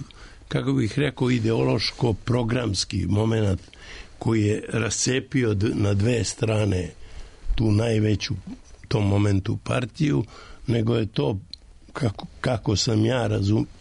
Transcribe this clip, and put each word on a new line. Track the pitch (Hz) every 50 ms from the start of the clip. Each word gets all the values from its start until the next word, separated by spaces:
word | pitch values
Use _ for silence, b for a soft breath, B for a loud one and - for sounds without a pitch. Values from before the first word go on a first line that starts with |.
| 127 - B B B B B B B -
kako | - 139 123 131
bih | 139 135 120 104 - 139
rekao, | 147 139 - - 127 123
ideološko-programski | 123 120 107 110 113 123 131 131 131 113 - - - - - 120 101 - - - 117 123 120 113 120 127 123 107 95 - - - 107 98 87
momenat | 87 101 101 110 113 113 110 107 98 95 92 - - B B B B B B B B B -
koji | - 117 113 110
je | 104 104 107 107 - -
rascepio | - 113 110 110 - - - 127 127 131 - - - 131 120 110 104
d-, | 95 104 120
na | - - 104 101 104
dve | 98 101 120 123 110 98
strane | - - - 117 110 107 107 110 101 95 92 90 82 - B B B B B B B B B B B -
tu | - 113 110
najveću, | 101 104 113 117 110 110 107 107 104 98 - - - 92 - 185 254 - - - - - - -
tom | - 110 101
momentu, | 98 101 104 104 101 98 98 92 110 107
partiju, | 107 - - 120 123 123 110 - - 156 143 143 139 101 B B B B B B B B
nego | - 113 117 110 113 117
je | 117 110
to, | 98 - - 143 139 110 95 - - - - - - - - - -
kako, | - - 147 110 98 - - - - -
kako | - 135 123 104 - - 104
sam | 92 - - 110 107 110
ja | 113 127 127 113 104
razum-, | 107 104 98 98 107 117 - - - -